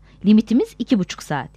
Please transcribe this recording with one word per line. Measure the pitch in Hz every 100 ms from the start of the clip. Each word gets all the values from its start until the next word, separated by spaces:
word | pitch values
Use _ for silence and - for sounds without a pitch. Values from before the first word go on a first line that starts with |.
| _ - 196
limitimiz | 214 220 233 453 -
iki | 247 220
buçuk | 180 -
saat, | - 147 -